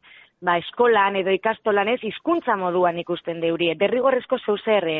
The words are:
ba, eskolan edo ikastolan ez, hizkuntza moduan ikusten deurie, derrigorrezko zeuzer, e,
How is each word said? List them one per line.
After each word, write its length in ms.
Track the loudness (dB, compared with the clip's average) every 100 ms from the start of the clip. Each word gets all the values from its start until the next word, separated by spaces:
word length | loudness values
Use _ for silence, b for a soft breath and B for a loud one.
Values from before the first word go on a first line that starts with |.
| B B B _
ba, 140 | -2 0
eskolan 560 | -2 0 4 4 2 0
edo 160 | 0
ikastolan 560 | 0 -2 -2 0 0 0
ez, 60 | -2
hizkuntza 520 | -4 -6 -2 -2 0 -2
moduan 400 | 0 2 2 0
ikusten 400 | -6 -6 -6 -4
deurie, 360 | -2 0 0 0
derrigorrezko 580 | 0 2 0 0 -2 -4
zeuzer, 440 | -2 -2 2 0 0
e, 80 | -4